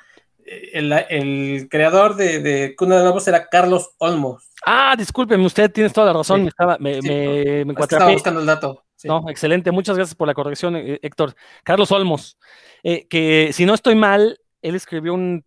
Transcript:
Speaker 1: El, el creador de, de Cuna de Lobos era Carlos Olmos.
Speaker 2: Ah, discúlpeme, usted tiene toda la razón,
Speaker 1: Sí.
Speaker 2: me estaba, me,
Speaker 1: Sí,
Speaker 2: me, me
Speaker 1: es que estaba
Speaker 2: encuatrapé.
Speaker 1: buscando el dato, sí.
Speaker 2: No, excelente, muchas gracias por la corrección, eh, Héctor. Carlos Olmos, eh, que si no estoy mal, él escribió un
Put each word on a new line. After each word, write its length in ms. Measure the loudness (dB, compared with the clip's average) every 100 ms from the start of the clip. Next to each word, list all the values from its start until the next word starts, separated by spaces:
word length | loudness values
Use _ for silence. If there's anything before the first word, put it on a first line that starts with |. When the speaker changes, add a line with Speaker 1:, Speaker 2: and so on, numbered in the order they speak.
| _ _ _ _
Speaker 1:
El, 480 | -20 -20 -12 -6 -2
el 760 | 0 0 -4 -4 -4 -4 -6 -4
creador 480 | 2 4 6 4 2
de, 240 | -2 -2
de 340 | -2 -2 -4 -2
Cuna 220 | 2 4
de 60 |
Lobos 240 | 4 2 2
era 200 | 0 2
Carlos 420 | 2 4 2 -2 -4
Olmos. 520 | -2 -2 -4 -8 _ -8
Speaker 2:
Ah, 300 | 0 2 2 0
discúlpeme, 480 | -2 -4 0 2
usted 260 | 2 2 0
tiene 200 | 2 0
toda 160 | 2 2
la 60 |
razón, 260 | 2 0 0
Speaker 1:
Sí. 40 |
Speaker 2:
me 60 | 0
estaba, 280 | 0 0 0
me, 240 | -4 -4
Speaker 1:
Sí, 60 | -4
Speaker 2:
me, 60 |
me 60 | -2
Speaker 1:
es 40 | -2
que 80 | -2
estaba 180 | -2 -2 -4
Speaker 2:
encuatrapé. 420 | -4 -2 2 4
Speaker 1:
buscando 280 | 2 0 -2
el 60 | 0
dato, 380 | 0 -2 -10 _ _
sí. 120 | -6
Speaker 2:
No, 200 | -4 -6
excelente, 420 | -4 -2 0 0
muchas 260 | -2 -2 -2
gracias 180 | -4
por 120 | -4 -4
la 80 |
corrección, 420 | -4 -6 -6 -6 -6
eh, 220 | -8 -10
Héctor. 320 | -8 -4 -4 -6 _ -12
Carlos 260 | -2 0 2
Olmos, 460 | 0 0 -4 -8 _ _ -20 _ _
eh, 240 | -6 -6 -4
que 420 | -2 2 2 2
si 140 | 2 2
no 80 |
estoy 200 | 2 2
mal, 460 | 4 4 4 2 0 _ _
él 120 | -8
escribió 400 | -8 -8 -8 -4
un 300 | -4 -4 -6